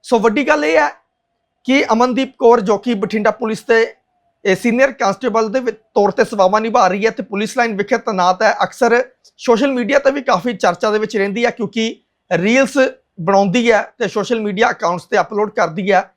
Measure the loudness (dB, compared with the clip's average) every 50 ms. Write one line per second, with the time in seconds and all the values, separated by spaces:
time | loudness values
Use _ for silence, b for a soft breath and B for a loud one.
0 | _ 0 0 2 2 2 0 0 0 0 0 0 2 2 2 2 2 0 -4 _
1 | _ _ _ _ _ _ _ _ _ _ _ _ _ 0 0 0 2 0 0 0
2 | 2 0 0 -2 -4 -4 _ _ 4 4 4 4 4 0 -2 0 0 -4 -2 -2
3 | -4 -4 -4 0 0 -2 -2 -2 -6 -6 -6 -8 0 2 2 2 2 0 -4 _
4 | _ _ _ _ _ _ _ _ _ -2 0 0 0 -2 2 2 0 0 0 -2
5 | -2 -2 -2 -2 -4 -2 0 0 -2 0 -2 -4 -4 -4 -8 _ _ _ _ 0
6 | 0 0 2 0 -2 -2 2 2 2 4 4 2 0 2 2 2 2 2 2 0
7 | -2 -2 -2 -4 -10 -6 -6 -6 -6 -4 -2 -2 -2 -2 -2 -6 -2 -2 -2 -2
8 | -2 -4 -2 0 2 2 2 2 0 0 2 0 -4 -6 -2 -2 0 2 2 0
9 | 0 -4 _ _ _ _ _ _ 0 0 2 2 2 0 0 -2 -2 0 0 2
10 | 2 0 -2 0 -2 -2 -2 -2 -2 -6 -6 -2 -2 -2 -2 0 -2 -2 0 -2
11 | -2 -2 -2 -2 -2 -2 -2 -2 -2 -4 -2 -4 -8 -6 -4 -4 -4 -4 -6 _
12 | _ _ _ _ _ _ -4 -2 0 2 2 2 2 2 2 0 0 0 -2 _
13 | _ _ _ -8 -2 0 2 2 2 2 0 0 2 2 2 2 0 -4 _ _
14 | -6 -4 -4 -6 -4 -2 -4 -4 -4 -6 -2 0 0 0 0 -2 -4 -4 -4 -4
15 | -6 _ -2 -2 -2 -2 -2 -4 -4 -4 -2 -2 -2 -2 -2 -6 -2 0 0 0
16 | 0 -2 _